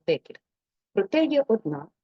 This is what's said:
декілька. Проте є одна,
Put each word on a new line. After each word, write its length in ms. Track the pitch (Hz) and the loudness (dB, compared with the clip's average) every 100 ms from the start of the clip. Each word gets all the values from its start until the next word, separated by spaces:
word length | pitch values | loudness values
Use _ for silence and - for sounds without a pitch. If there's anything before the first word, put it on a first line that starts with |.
| - | -4
декілька. 360 | 151 - - _ _ _ _ _ | -4 -4 -20 _ _ _ _ _
Проте 320 | - 196 311 | -4 0 2
є 200 | 320 285 277 | 2 2 0
одна, 380 | 220 156 147 151 _ | 0 -2 -8 -10 _